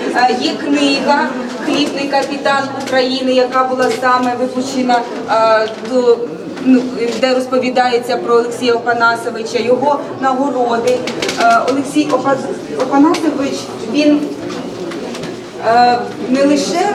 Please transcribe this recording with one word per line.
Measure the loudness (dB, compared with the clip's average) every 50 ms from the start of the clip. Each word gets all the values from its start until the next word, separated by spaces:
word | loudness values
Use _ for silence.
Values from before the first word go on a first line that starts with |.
| -4 -2 0
Е, | 2 2 2 2 2
є | 0 -2 -2
книга | -2 -2 0 0 2 2 2 2 0 2 2 2 2 0 -2 -4 -6 -6 -8 -8 -6 -4
"Хлібний | -2 0 0 0 -2 -2 -4 -4 -2
капітан | 0 0 0 -2 -4 -2 0 0 0 0 -2 -4 -6 -6 -6
України", | -2 0 0 0 0 0 -2 0 0 2
яка | 2 2 2 2 0 0
була | 0 0 0 0 0 0 0
саме | 2 2 2 2 2 0 -2
випущена, | -2 -2 -4 -2 -4 -4 -4 -2 -2 0 2 2 2 0 -2 -6 -6 -4 0
е, | 0 2 4 4 4 2 2 -2 -6 -8 -6 -2
до, | 0 2 4 4 4 2 2 -6 -8 -8 -10 -10 -8 -2 2
ну, | 4 4 4 4 0 -4 -4 -4 -2 -2 0
де | 0 0 2
розповідається | 0 0 0 0 0 0 0 2 2 2 2 2 0 0 0 -4
про | -2 0 2 2
Олексія | 2 2 0 -2 -2 0 0 0
Опанасовича, | 0 2 0 0 2 2 2 2 0 -2 -6 -6 -6 -6 -4 -2 -2
його | 2 2 2 2 2 2 0 0 -2 -8 -6 -2
нагороди. | -2 0 0 0 0 0 0 0 0 0 0 0 0 0 0 0 -2 -4 -6 -6 -4 -4 -2 2
Е, | 4 4 4 4 2 0
Олексій | 0 -2 -2 -2 0 0 0 2 0
Опа-, | 0 2 0 0 0 -2 -6 -6 -8 -8 -8 -4 -4 -2
Опанасович, | 2 4 4 6 6 4 2 0 -2 -2 -2 -2 -4 -4 -6 -8 -8 -10 -10 -8 -4 0
він, | 2 4 4 4 4 2 -2 -6 -8 -8 -8 -8 -8 -8 -10 -10 -8 -8 -8 -8 -8 -8 -10 -10 -8 -10 -10 -10 -10 -12 -14 -10 -4 0 2
е, | 4 6 6 4 4 2 -2 -4 -8 -6 -4 -2
не | 0 2 4
лише | 4 2 2 0 0 0 0 0 0